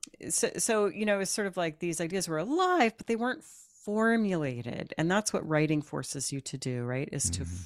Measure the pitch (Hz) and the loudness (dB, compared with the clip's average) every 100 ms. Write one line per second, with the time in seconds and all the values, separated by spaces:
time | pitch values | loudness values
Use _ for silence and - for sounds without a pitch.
0 | - - - - - - - 220 202 196 | -18 -12 -4 0 0 0 0 2 2 0
1 | 214 202 185 - 202 180 170 156 175 160 | 0 0 0 -2 -2 0 -2 -2 -4 -2
2 | 165 190 175 156 196 320 370 359 226 - | -2 -2 -2 -2 0 2 4 4 4 0
3 | - 226 240 - - - - _ - 214 | -4 -2 0 -4 -8 -20 -20 _ -2 2
4 | 226 226 208 175 143 120 120 - - - | 4 4 4 2 0 -2 -6 -6 -6 0
5 | 160 196 208 202 160 156 151 156 147 147 | 2 4 2 -2 2 2 4 2 -2 -6
6 | 131 143 - 139 - 131 131 123 120 127 | -6 -6 -4 -6 -6 -6 -4 -4 -2 -2
7 | 143 147 - - 85 - | -4 -2 -2 -2 -6 -6